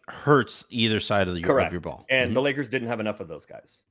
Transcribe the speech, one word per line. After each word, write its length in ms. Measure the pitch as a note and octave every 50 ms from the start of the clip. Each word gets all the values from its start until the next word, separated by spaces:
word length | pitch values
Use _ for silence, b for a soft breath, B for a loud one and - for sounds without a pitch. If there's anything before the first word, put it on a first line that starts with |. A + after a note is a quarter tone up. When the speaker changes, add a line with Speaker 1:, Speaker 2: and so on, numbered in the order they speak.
| _
Speaker 1:
hurts 560 | - - - - C#3+ D3 C3+ A2 - - - - -
either 320 | - A#2+ A2+ A2+ A2 G#2
side 260 | - - G#2+ G2+ F#2+
of 60 | F2+ F2+
the, 80 | E2+
of 60 | E2
Speaker 2:
Correct. 260 | - C#3+ C3 F#2+ D#2+ F2
Speaker 1:
your 80 | F2
ball. 240 | D#2+ E2+ - - - -
Speaker 2:
And 180 | C3 C3 B2
Speaker 1:
Mm-hmm. 60 | A#2+ A2
Speaker 2:
the 60 | C3 C#3
Lakers 260 | C#3+ C3+ C#3+ C#3 A2+
didn't 180 | A#2 C3 A#2
have 140 | A#2 A#2+ A2
enough 180 | G#2+ G#2+ G#2 -
of 80 | F#2+
those 180 | D#2+ E2 D2 -
guys. 340 | _ - - - _ - _ _ _